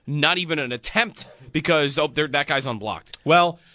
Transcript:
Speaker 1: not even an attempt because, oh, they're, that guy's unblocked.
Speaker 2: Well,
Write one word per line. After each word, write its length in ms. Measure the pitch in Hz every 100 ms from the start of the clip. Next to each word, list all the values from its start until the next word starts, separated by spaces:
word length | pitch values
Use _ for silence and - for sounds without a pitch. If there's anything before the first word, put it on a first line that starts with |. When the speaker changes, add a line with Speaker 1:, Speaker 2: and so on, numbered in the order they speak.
| -
Speaker 1:
not 320 | 147 147 180
even 220 | 170 156
an 140 | 127
attempt 520 | 123 - 214 226 - - - -
because, 440 | 156 147 156 143 139
oh, 100 | 147
they're, 200 | 123 151
that 200 | 147 147
guy's 180 | 139 131
unblocked. 520 | 110 101 85 - -
Speaker 2:
Well, 360 | 143 175 175 170 _